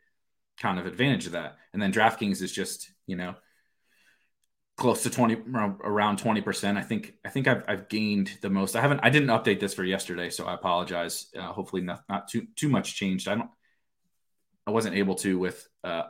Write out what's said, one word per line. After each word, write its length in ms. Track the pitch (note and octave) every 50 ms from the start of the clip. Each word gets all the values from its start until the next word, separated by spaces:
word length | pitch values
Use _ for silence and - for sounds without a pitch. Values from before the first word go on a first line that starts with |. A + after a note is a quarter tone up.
| _ _ _ _ _ _ _ _ _ _ _ -
kind 200 | - G#2+ F#2 F#2
of 80 | F2
advantage 400 | F#2 - F2+ B2+ C#3+ B2 F#2+ F#2
of 60 | F2 E2+
that. 240 | E2+ D#2 C#2+ - - _ _ -
And 80 | G2
then 120 | G#2 G2 G2
DraftKings 500 | A2 G#2+ A2 - - A2 G2+ G2 F#2+ F#2
is 100 | F2+ -
just, 380 | - F#2 - - - - - _ _ _
you 100 | - F#2+
know, 180 | F2+ F2+ F2+ F#2 - _ _ _ _ _ _ _ _ _ _ _ _ _ _ _ _ _ _ _ _ _ _ _ _ _ _ _
close 260 | - - B2 A2+ - -
to 60 | A#2+
twenty, 260 | - - A#2+ A2+ A2+ A2+ A2+ A#2 C3
ar-, 220 | A#2 G#2+ G2+ F#2+ - -
around 360 | G#2 G#2 G#2 G#2 G#2+ G2+ F#2+
twenty 220 | - A2+ G#2+ G#2
percent. 360 | G2+ G#2+ G2 - - G2+ G2+
I 60 | G2+ -
think, 320 | - A#2 G#2 - - - _ _
I 60 | -
think 160 | - C#3 B2+
I've, 180 | C3 B2 G2 - -
I've 200 | G#2+ G2 - -
gained 480 | G#2 G#2+ G#2+ G#2+ G#2 G2+ F#2+ F#2+ - -
the 100 | - G2+
most. 260 | G2 G2 G2 F#2+ -
I 40 | A2+
haven't, 200 | B2+ C#3+ C#3+ - -
I 80 | A#2+
didn't 180 | C#3 D3+ C#3+ B2+
update 320 | A2+ A2+ - A#2 G2+ F#2+
this 140 | G2+ F#2+ -
for 100 | - F#2
yesterday, 440 | F#2 F#2+ F#2+ - - F2+ E2+ F2 E2
so 180 | - - F2
I 80 | F#2 F2+
apologize. 760 | - - F#2 F2 F2 F2+ F2 F2+ E2+ E2+ E2+ - - - - - -
Uh, 140 | F#2 F2 F2+
hopefully 300 | G#2 F#2 - - F#2 F2+
not, 200 | F2 E2+ - - -
not 200 | G2 G2 - -
too, 180 | - A#2 - - -
too 120 | - D3+ D3
much 260 | B2+ G2 F#2 - -
changed. 340 | - G#2 F#2+ F#2 F#2 - G2
I 80 | G2+
don't, 140 | A#2 - - - _ _ _ _ _ _ _ _ _ _ _ _ _ _ _ _ _ _ _ _ _ _
I 60 | G2+ G#2+
wasn't 240 | A2+ A2 G2+ E2+
able 180 | G2+ G2 F#2+ F#2
to 220 | - - G2+ F#2 F2+
with, 300 | F#2 F2+ - - - - _ _ -
uh, 220 | F2+ E2+ E2 E2 -